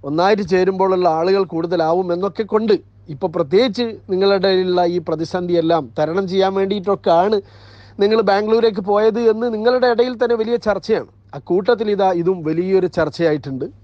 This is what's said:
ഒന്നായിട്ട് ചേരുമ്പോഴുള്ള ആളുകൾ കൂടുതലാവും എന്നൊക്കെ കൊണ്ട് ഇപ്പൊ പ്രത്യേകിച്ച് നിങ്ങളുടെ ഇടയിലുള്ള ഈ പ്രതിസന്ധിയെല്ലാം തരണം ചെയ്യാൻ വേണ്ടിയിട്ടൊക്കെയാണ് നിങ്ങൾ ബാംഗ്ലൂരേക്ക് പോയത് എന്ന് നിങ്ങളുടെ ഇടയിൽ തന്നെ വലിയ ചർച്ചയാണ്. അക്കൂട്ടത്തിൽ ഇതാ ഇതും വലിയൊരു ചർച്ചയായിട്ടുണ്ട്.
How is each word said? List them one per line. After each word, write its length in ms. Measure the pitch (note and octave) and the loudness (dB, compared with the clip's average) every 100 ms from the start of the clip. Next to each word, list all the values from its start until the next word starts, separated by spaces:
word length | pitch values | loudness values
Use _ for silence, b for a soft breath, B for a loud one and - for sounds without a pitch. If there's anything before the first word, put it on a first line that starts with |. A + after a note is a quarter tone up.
| C#3+ | -4
ഒന്നായിട്ട് 360 | D#3 F#3 G#3 F3+ | 0 2 0 0
ചേരുമ്പോഴുള്ള 540 | F#3 F#3 F#3+ F#3+ F#3 F3+ D#3+ | 2 2 0 0 2 2 0
ആളുകൾ 240 | F3 G3 F#3+ E3 | 0 0 0 -4
കൂടുതലാവും 520 | E3+ F3 D#3+ F3 F3+ F3 | -4 -2 0 0 0 -2
എന്നൊക്കെ 300 | G3 - G#3 | -4 -4 -2
കൊണ്ട് 220 | G#3+ A3 F#3+ - - - C#3+ | -2 2 0 -2 -20 -16 -8
ഇപ്പൊ 120 | F#3 E3+ | -6 -4
പ്രത്യേകിച്ച് 500 | D3 F#3 B3+ G3 A#3 G#3+ - | 0 2 2 0 -6 -8 -6
നിങ്ങളുടെ 260 | F#3 G3 G3 | -2 2 2
ഇടയിലുള്ള 400 | F#3+ F#3 F#3 F3+ F3 F3 | 2 0 0 0 0 -2
ഈ 20 | E3 | -4
പ്രതിസന്ധിയെല്ലാം 760 | D#3 D#3+ F#3 F3 F3 D#3+ E3+ B2+ G#2 | -6 -4 -4 0 0 2 0 -2 -4
തരണം 260 | D3+ F3 G3 | -2 -2 -2
ചെയ്യാൻ 200 | F#3+ F#3+ G3 | 0 0 0
വേണ്ടിയിട്ടൊക്കെയാണ് 800 | G3 G#3 F#3 F#3+ - E3+ F#3+ G#3+ B B B B B - | -2 -2 -2 -2 2 2 2 0 B B B B B -2
നിങ്ങൾ 180 | G3+ A3+ G3+ | 2 2 2
ബാംഗ്ലൂരേക്ക് 520 | G3 G#3+ A3+ A3+ G3+ F#3+ | 2 2 2 2 0 0
പോയത് 300 | G#3 A3 G#3+ A#3 | 2 2 2 0
എന്ന് 160 | A3 A#3+ | 0 -2
നിങ്ങളുടെ 340 | G#3+ A3+ B3+ B3 | 0 0 2 2
ഇടയിൽ 200 | A#3 B3 A#3 | 2 0 0
തന്നെ 160 | B3 A#3 | -2 0
വലിയ 140 | A3 A#3 G#3+ | 0 -2 -2
ചർച്ചയാണ്. 440 | F#3+ G3 G#3+ A#2 _ _ C#3+ | -4 -2 -2 -4 _ _ -16
അക്കൂട്ടത്തിൽ 500 | - F3+ F#3+ A3+ G#3+ G3+ | -2 0 2 0 0 0
ഇതാ 120 | F#3+ F3 | 0 2
ഇതും 160 | E3+ F#3+ D#3 | 0 -2 -2
വലിയൊരു 400 | D#3+ F#3 F#3+ F3+ - | -2 0 0 0 -2
ചർച്ചയായിട്ടുണ്ട്. 680 | D3+ - E3 D3+ C#3 C3 C3+ - | -2 0 0 0 -4 -8 -10 -12